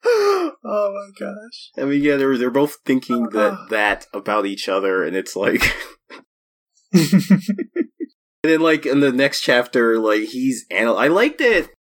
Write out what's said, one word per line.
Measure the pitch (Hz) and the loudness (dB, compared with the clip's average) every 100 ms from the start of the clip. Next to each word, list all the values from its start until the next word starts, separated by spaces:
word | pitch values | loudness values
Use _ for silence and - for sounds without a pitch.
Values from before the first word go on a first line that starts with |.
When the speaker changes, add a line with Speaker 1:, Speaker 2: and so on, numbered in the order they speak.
| 466 | 2
Speaker 1:
Oh | 466 403 392 339 - 220 208 202 | 2 2 0 -2 -8 -6 -2 -2
my | 202 202 196 202 | -4 -14 -12 -12
gosh. | 202 220 - - - | -12 -18 -20 -18 -6
Speaker 2:
I | 139 | -2
mean, | 143 | 0
yeah, | 147 143 | 2 2
they're, | 135 131 | 2 2
they're | 123 | 0
both | 127 147 - - | 0 0 -2 -2
thinking | 131 - 120 113 | -2 0 -2 -2
that, | 107 104 | 0 0
Speaker 1:
Ugh. | 98 - | 0 -6
Speaker 2:
that | 110 104 98 - | -2 0 -2 -6
about | 101 98 104 101 | -10 -2 -2 -2
each | 98 - | -4 -4
other, | 95 98 92 | -2 0 0
and | 82 90 | -2 -4
it's | 92 - | -6 -2
like | 101 - - - - - _ | 0 0 0 -4 -12 -18 _
<laughs> | - _ _ _ _ | -20 _ _ _ _
Speaker 1:
<laughs> | _ _ _ | _ _ _
Speaker 2:
And | 185 156 190 - 196 - 196 - - - _ 311 _ _ _ 151 | 2 4 2 4 2 2 -8 -8 -6 -8 _ -14 _ _ _ 0
then, | 160 | 2
like, | 160 156 151 | 2 0 0
in | 143 | 2
the | 143 | 2
next | 127 139 - | 2 0 0
chapter, | - 123 123 131 117 113 | 0 0 2 0 2 2
like, | 110 107 | 2 0
he's | 110 127 131 120 - | -2 -4 -4 -4 -6
anal-, | 92 117 101 | -2 0 2
I | 131 | 2
like | 180 262 302 | 2 0 2
that | 262 202 147 _ | 2 2 0 _